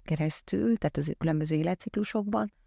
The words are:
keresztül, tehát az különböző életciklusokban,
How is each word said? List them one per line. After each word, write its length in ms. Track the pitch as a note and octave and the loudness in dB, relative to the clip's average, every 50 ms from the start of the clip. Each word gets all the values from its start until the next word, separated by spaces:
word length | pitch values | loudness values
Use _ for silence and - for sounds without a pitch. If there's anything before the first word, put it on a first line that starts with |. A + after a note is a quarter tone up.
| - | -4
keresztül, 720 | - D#3 D3+ D#3 D#3 - - - - - G3 G#3+ A#3 A#3 | -2 -2 0 0 0 -2 -4 -6 -4 -2 0 2 2 2
tehát 200 | - - D3+ - | 2 2 0 0
az 180 | D3 D3 D#3 - - | 0 -2 -2 -4 -2
különböző 380 | - E3 D#3 D#3 D#3 D#3 D#3+ | 0 0 2 2 0 0 0
életciklusokban, 960 | D3+ D#3 F3 F3+ - - - - G#3 G#3 - - A3 G3+ G#3 G#3 G#3+ G#3+ G#3 - _ _ | 2 2 0 -2 -2 -6 -6 -4 -2 -2 0 0 -2 0 0 0 0 0 -2 -4 _ _